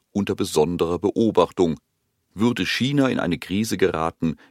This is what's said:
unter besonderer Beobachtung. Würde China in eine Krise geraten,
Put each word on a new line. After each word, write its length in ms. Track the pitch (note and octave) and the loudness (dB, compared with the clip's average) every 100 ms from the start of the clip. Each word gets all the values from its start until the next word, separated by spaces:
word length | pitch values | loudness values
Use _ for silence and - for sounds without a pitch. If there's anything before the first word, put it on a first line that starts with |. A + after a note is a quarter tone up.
| _ | _
unter 240 | G2+ G2 G2 | -4 -2 -2
besonderer 640 | G2+ - D#2 F2 E2+ F2 | -2 0 0 0 -2 0
Beobachtung. 800 | G2+ - A2+ F2+ E2+ - E2+ D2 _ _ _ _ _ F#2 | -2 0 2 4 2 2 0 0 _ _ _ _ _ -2
Würde 300 | A#2 A#2 - | -2 0 -4
China 440 | - B2+ C#3+ C3 | -2 0 2 2
in 100 | - | 0
eine 200 | E2+ D#2+ | -2 -4
Krise 360 | - F#2+ A2+ F#2+ | -4 -4 -2 0
geraten, 580 | F#2 D#2+ D#2+ - E2 D2 - | 0 0 -4 -4 -4 -6 -12